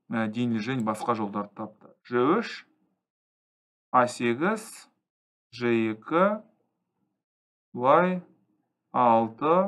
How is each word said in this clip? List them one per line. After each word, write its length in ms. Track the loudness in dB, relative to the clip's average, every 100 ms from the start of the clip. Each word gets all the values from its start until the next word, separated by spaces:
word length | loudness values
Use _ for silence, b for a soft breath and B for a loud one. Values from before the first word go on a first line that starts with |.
| -8
ә, 160 | -4 -4
Дин 220 | -4 -2
Лижень 320 | -2 -4 -4 -4
басқа 300 | -4 -4 -4
жолдарды 380 | -4 -6 -8 -10
тапты. 340 | -14 -16 -20 _
Ж 220 | -4 0 2 0
үш, 280 | -2 -10 -18 _ _ _ _ _ _ _ _ _ _ _ _
А 160 | 2 2
сегіз, 840 | 0 -2 0 -2 -4 -8 -20 -20 _ _ _ _ _ _
Ж 200 | -6 0
екі, 720 | 0 0 -4 -2 0 2 0 -10 _ _ _ _ _ _ _ _ _ _ _ _ -2
былай, 460 | 4 4 4 0 -8 _ _ _ _ _ _ 2
алты. 580 | 4 4 2 -2 2 2